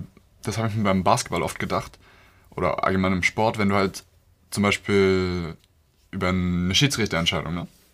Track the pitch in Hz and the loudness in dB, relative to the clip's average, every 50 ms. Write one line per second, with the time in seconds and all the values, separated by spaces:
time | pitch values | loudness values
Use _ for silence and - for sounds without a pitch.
0 | - - _ - _ _ _ _ - 107 101 110 113 110 101 113 104 101 95 95 | -4 -8 _ -20 _ _ _ _ -10 -8 -4 -2 -4 -2 -2 0 0 2 2 2
1 | 87 101 113 123 - - - 87 78 80 - - - 85 90 92 - - - - | 4 4 4 2 2 -4 -4 -4 -4 -4 -4 -6 -6 -2 -2 -4 -4 -4 -16 -20
2 | - - - - - - _ _ _ _ - - 90 82 - - - - 95 95 | -20 -20 -20 -20 -20 -20 _ _ _ _ -8 -4 -2 -2 -2 0 0 0 2 2
3 | 95 95 95 92 87 - - 113 107 113 - 107 104 98 101 101 95 95 - - | 2 2 0 0 -2 -2 0 0 0 0 2 0 0 2 2 2 2 0 -2 -6
4 | - _ _ _ _ _ _ _ _ - - 98 101 101 98 - - - 101 98 | -18 _ _ _ _ _ _ _ _ -10 -4 0 0 2 0 0 -2 2 4 4
5 | 98 95 95 92 92 90 90 90 85 82 82 - _ _ _ _ _ _ _ _ | 6 6 4 2 2 0 -2 -4 -4 -6 -10 -12 _ _ _ _ _ _ _ _
6 | _ - - 95 95 90 92 92 90 90 87 87 87 90 98 110 143 135 - - | _ -12 -8 -4 0 0 0 2 2 0 0 0 0 0 2 2 2 2 2 0
7 | 107 - - 82 85 82 - 82 76 78 82 87 - - _ _ _ _ | -2 -2 -2 -2 -2 -2 -2 -4 -4 -4 -6 -8 -8 -10 _ _ _ _